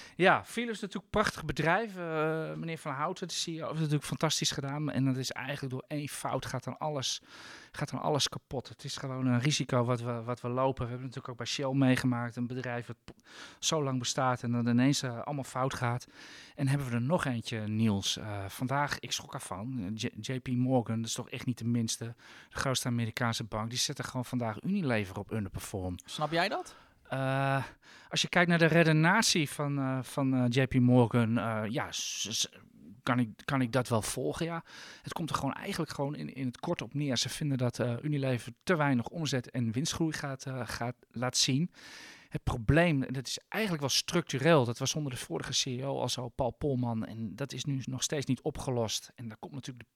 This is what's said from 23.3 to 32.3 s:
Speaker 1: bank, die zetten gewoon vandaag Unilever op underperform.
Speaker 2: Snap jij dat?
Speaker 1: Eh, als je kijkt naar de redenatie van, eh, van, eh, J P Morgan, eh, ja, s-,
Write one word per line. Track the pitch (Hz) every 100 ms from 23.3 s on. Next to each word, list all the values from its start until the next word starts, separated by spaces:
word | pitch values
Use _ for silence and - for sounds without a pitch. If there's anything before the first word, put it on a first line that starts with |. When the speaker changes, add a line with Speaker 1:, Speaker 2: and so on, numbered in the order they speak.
| 113
Speaker 1:
bank, | 113 110 113
die | 123
zetten | - 131 117
gewoon | 127 120
vandaag | 127 113 107
Unilever | 175 202 147 113 95 101
op | 101
underperform. | 110 95 - - 98 92 90 -
Speaker 2:
Snap | - 151
jij | 165 190
dat? | 339 - - - _
Speaker 1:
Eh, | - 131 131 135 135 135 131 - - - -
als | -
je | -
kijkt | 180 175
naar | 170
de | 160
redenatie | 165 160 156 160 214 - 180 143
van, | - 143 143
eh, | 135 131
van, | 123 - 135
eh, | 131 123
J | 120 131
P | 135
Morgan, | 123 123 117 123 110 117
eh, | 110 110 107
ja, | 131 101
s-, | - - - 98